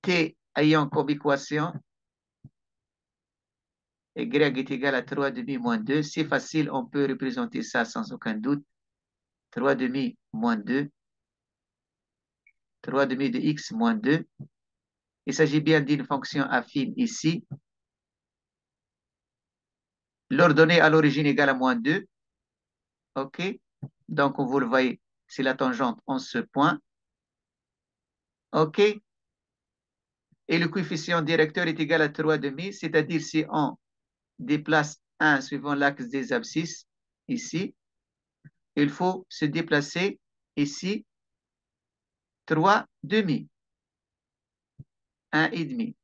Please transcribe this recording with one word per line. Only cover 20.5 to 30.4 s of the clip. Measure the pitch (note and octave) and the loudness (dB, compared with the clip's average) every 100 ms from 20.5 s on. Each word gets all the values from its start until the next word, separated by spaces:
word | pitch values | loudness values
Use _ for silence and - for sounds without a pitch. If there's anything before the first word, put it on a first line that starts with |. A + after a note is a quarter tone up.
| D3 D#3+ E3+ | 8 8 8
à | D#3 | 8
l'origine | D#3 D3+ C#3 D3+ | 6 6 4 2
égale | B2+ C#3+ | 2 2
à | |
moins | C3 C3 A#2+ | 2 2 0
deux. | A#2 F3+ - _ _ _ _ _ _ _ _ _ _ - | 0 -2 -4 _ _ _ _ _ _ _ _ _ _ -10
OK ? | C3+ - F#3 - _ _ - _ - | -10 -6 -6 -6 _ _ -18 _ -8
Donc, | D#3 C#3+ C#3 | 0 0 0
vous | C3 C#3 | -2 0
le | A#2+ | 2
voyez, | C3 B2+ - _ _ _ | 2 2 -2 _ _ _
c'est | - | -4
la | C3 C3 | -2 0
tangente | C3 A#2 B2+ A2 - | -2 0 -2 -4 -6
en | C3+ | -6
ce | - A#2+ | -4 -6
point. | - C#3 D3+ C#4+ _ _ _ _ _ _ _ _ _ _ _ _ _ _ _ _ _ | -4 0 2 2 _ _ _ _ _ _ _ _ _ _ _ _ _ _ _ _ _
OK ? | - D#3 D3+ G#3 G#3 _ _ _ _ _ _ _ _ _ _ _ _ _ _ | 0 0 4 4 2 _ _ _ _ _ _ _ _ _ _ _ _ _ _